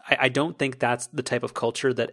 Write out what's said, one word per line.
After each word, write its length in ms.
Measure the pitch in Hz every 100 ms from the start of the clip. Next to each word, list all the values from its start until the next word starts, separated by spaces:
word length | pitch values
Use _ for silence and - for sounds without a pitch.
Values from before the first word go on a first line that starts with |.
| -
I, 120 | -
I 80 | 131
don't 300 | 131 160 165
think 200 | 139 127
that's 280 | 120 123 -
the 160 | 143
type 200 | 123 123
of 100 | 117
culture 400 | - 117 - 135
that 180 | 120 117